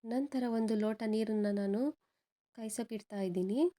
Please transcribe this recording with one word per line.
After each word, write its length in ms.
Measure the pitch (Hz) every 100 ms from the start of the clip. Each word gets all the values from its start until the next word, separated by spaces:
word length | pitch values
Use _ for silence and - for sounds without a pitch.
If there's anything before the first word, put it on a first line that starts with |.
ನಂತರ 400 | 226 247 285 262 247
ಒಂದು 260 | 226 220
ಲೋಟ 280 | 220 214 214 220
ನೀರನ್ನ 400 | 214 220 214 208
ನಾನು 400 | 202 202 202 277 - _ _ _ _ _ -
ಕಾಯ್ಸೋಕಿಡ್ತಾ 640 | 220 214 226 220 - 208
ಇದ್ದೀನಿ. 520 | 190 180 185 226 339